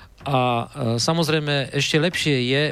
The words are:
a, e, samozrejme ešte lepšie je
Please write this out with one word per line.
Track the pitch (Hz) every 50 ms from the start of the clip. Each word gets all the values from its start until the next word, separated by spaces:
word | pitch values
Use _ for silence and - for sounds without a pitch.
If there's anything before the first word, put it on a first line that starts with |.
| - - - -
a, | - - 143
e, | 131 123 123 120 117 123 - - 143 131 113 113 120
samozrejme | - - 165 170 170 143 151 160 151 147 143 143 131 -
ešte | - 143 139 - -
lepšie | 156 151 180 175 - - 156 143 127 123
je | 123 131 139 151 147